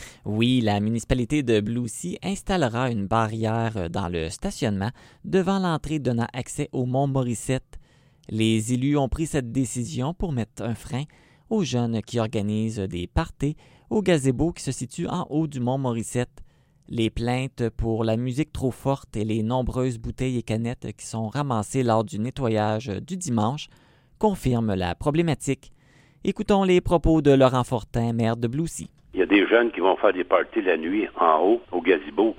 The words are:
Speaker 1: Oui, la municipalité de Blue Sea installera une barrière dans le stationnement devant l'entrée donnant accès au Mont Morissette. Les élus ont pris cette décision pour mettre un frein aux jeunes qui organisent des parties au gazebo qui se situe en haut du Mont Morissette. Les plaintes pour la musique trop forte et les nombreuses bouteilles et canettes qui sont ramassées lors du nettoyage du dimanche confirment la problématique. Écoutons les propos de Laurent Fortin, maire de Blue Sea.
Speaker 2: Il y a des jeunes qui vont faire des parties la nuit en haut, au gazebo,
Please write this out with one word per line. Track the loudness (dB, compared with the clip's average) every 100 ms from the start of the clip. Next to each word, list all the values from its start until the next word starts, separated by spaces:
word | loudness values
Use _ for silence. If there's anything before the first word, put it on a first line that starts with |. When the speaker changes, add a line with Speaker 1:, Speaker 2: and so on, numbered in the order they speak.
| -18 -12
Speaker 1:
Oui, | -4 2 4 4
la | 4 4
municipalité | 2 -2 -4 -6 -2 0
de | 2 2
Blue | 2 -4 -6
Sea | -8 -10 -8
installera | -6 -6 -2 0 0 0 -2
une | -2 0
barrière | 0 0 0 0 0 -2 -2 -4
dans | -4 -4
le | -4 -4
stationnement | -6 -8 -2 -2 0 -4 -6 -18 -16
devant | -2 0 2 2
l'entrée | 0 -2 -2 -2
donnant | 0 0 -2
accès | -6 -8 -6 -4
au | -2 -2
Mont | 0 0
Morissette. | 0 -2 -2 -2 -4 -4 -18 -20 _ _ _ -8
Les | 2 4 2 0
élus | 0 2 2
ont | 0
pris | -2 -2
cette | -2 -2
décision | -2 -2 -4 -6 -4 -4
pour | -4 -4
mettre | -2 -4 -6
un | -6 -6
frein | -6 -8 -8 _ _ _ _
aux | -2
jeunes | 0 0 0 -2
qui | -2 -2
organisent | -2 -2 -2 -2 -2 -2
des | -4 -4 -4
parties | -2 -4 -4 -4 -4 -12 _ _
au | 0
gazebo | 4 4 2 2 0
qui | -2
se | -6
situe | -6 -8 -6 -4
en | -4 -2
haut | -2 -2
du | -2
Mont | -2 0
Morissette. | -2 -2 -4 -4 -4 -8 -20 _ _ _ -8
Les | -2 0
plaintes | 0 -2 -2 -4 -4 -4 -2
pour | -2 0
la | 0 0
musique | -2 -2 -4
trop | -2 -4
forte | -2 -2 -4 -4 -6
et |
les | -2 0
nombreuses | 0 0 -2 -2 -2 -4
bouteilles | -8 -4 -4 -2
et |
canettes | -2 -2 -2 -6 -10 -12
qui | -10
sont | -6 -4
ramassées | -4 -2 -2 -2 0
lors | 4 2
du | 2 -4
nettoyage | -6 -2 0 2 2 0 -4
du | -8 -8 -8
dimanche | -2 0 0 -2 -10 -20 _ _ _ _
confirment | 0 2 0 0 0
la | 0 -2 -2
problématique. | 0 2 0 0 -2 -4 -6 -20 _ _ _ _
Écoutons | -4 -2 2 2
les | 6 4
propos | 4 2 4 4
de | 6
Laurent | 8 6 4
Fortin, | 0 -4 -4 -2 0
maire | 0 0 0
de | -2
Blue | -2 -4
Sea. | -8 -14 -18 -8
Speaker 2:
Il | -2
y |
a | 4
des | 4 6
jeunes | 4 4
qui | 2
vont | 2 4
faire | 2
des | 2
parties | 2 2 2 0
la | 0 0
nuit | 0 -2 -2 2
en | 4 4
haut, | 4 2 0
au | -2
gazebo, | 2 2 2 0 0